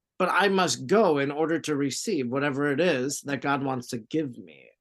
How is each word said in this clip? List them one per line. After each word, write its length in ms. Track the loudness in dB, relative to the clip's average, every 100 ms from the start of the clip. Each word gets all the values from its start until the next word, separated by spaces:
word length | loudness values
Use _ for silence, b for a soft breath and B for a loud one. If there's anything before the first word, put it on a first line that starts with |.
| _ -2
but 120 | 0
I 180 | 2 4
must 380 | 4 2 0 2
go 320 | 4 6 4
in 120 | 0
order 280 | 0 0 0
to 160 | -2 -2
receive 520 | -2 -4 -4 -2 -2
whatever 420 | -2 -2 0 0
it 80 | 2
is 400 | 2 2 -2 -6
that 200 | -6 -4
God 200 | -2 -2
wants 260 | -2 -4 -6
to 100 | -10
give 400 | -4 -4 -4 -8
me." 320 | -18 -20 -20 _